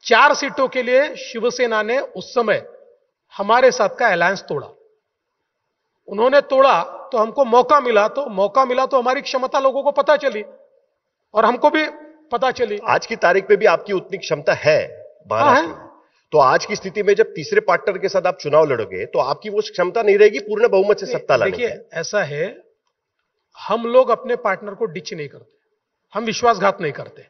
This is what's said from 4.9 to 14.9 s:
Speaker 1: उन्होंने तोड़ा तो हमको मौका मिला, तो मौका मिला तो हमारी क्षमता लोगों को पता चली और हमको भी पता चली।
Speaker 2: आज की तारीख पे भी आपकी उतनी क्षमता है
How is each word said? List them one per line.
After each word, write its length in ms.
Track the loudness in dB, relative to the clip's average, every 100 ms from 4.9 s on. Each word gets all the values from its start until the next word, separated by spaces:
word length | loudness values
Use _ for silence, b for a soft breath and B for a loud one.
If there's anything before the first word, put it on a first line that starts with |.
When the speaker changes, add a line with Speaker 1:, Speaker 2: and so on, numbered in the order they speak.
| _ _ _ _ _ _ _ _ _ _ _ -12
Speaker 1:
उन्होंने 340 | -2 2 2
तोड़ा 420 | 2 2 4 2 -2 -10 -6
तो 60 | -2
हमको 280 | -2 0 2
मौका 340 | 4 4 2
मिला, 280 | 4 2 2
तो 180 | -2 -8
मौका 400 | -2 0 2 0
मिला 200 | 0 0
तो 160 | 0
हमारी 200 | 0 -4
क्षमता 380 | -4 -6 -2 0
लोगों 240 | 0 0
को 80 | -2
पता 240 | -2 0 0
चली 280 | 0 -6 -12 -18 _ _ _ _ _ _ _
और 120 | 0 0
हमको 240 | 2 0
भी 180 | 0 -4 -8 -20 _ _
पता 200 | -2 -2
चली। 280 | -2 -4 -4 -2
Speaker 2:
आज 180 | -2 -2
की 100 | -2
तारीख 320 | 2 2 2
पे 80 | 2
भी 100 | 4
आपकी 280 | 2 -2
उतनी 240 | -8 -8 -12
क्षमता 360 | -2 -2 0
है 540 | 0 2 2 0